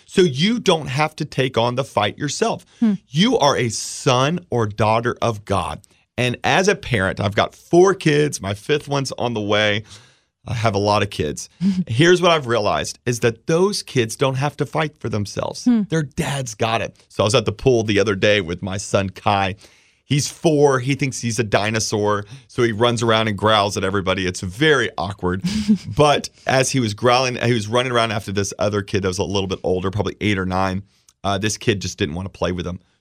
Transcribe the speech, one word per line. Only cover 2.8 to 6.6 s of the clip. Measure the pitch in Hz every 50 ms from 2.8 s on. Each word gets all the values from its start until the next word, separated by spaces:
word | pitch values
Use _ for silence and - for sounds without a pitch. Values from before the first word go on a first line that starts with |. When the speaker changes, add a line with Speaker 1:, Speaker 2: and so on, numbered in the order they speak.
| 233 220 196 - _ _
Speaker 1:
You | 127 151 202 247 262 -
are | 143 143 127 -
a | 123 113
son | 104 - - - - - - 143 123 123 135 143 175 170 - -
or | 123 120 110
daughter | 104 104 - 110 107 110 117 117 120 - -
of | - 117 110 104 101
God. | - 101 92 80 80 78 - - _ _ _ _ _ _ -
And | 123 123 120 - -
as | 110 135 175